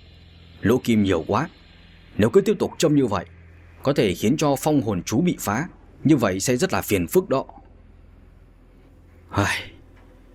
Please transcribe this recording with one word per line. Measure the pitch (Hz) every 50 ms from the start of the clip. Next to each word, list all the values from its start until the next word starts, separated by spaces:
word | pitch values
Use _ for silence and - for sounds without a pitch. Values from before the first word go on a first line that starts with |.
| - - - - - - - - - - - -
Lỗ | - 98 123 127
kim | - 123 113 107
nhiều | 101 95 90 82 76
quá. | - 98 110 160 - - - - - - - - - - - - - - -
Nếu | 104 117
cứ | - 196
tiếp | 165 - 202 -
tục | 113 92 - -
châm | 175 - -
như | 143 131
vậy, | 107 101 90 - - - - - - - - - - - -
có | - 135
thể | 147 165 123 95 90
khiến | - 98 104 -
cho | 151 156 143 139 -
phong | - 156 156 139
hồn | 104 113 101 87
chú | - - 110 131
bị | 175 175 - -
phá. | - 101 104 117 165 - - - - - - - -
Như | 135 160
vậy | 120 113 95 92 98
sẽ | - 127 123
rất | 123 185 190
là | - 95
phiền | - - 107 92 85
phức | - - 185 185 -
đó." | 131 135 - - - - - - - - - - - - - - - - - - - - - - - - - - - - - - - - - - - - - -
"Ai... | - 104 98 - - - - - - - - - - - - - - - - -